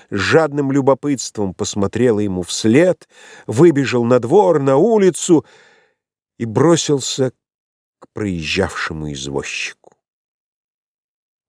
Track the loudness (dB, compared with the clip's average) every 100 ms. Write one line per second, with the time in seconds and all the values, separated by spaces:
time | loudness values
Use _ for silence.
0 | _ -6 2 2 2 -2 -2 0 2 0
1 | -2 -6 -8 -6 -6 -6 -6 -4 -4 0
2 | 0 0 -2 -6 -6 -2 2 4 2 0
3 | _ _ -20 -16 -4 4 4 4 0 0
4 | 2 2 4 2 4 2 2 2 4 4
5 | 2 2 2 2 2 -10 _ _ _ _
6 | _ _ _ -10 -4 0 2 2 0 -4
7 | -4 -6 -6 -6 _ _ _ _ _ _
8 | -16 -8 -6 -6 -4 -4 -4 -6 -10 -8
9 | -10 -10 -8 -8 -8 -10 -10 -14 _ _
10 | _ _ _ _ _ _ _ _ _ _
11 | _ _ _ _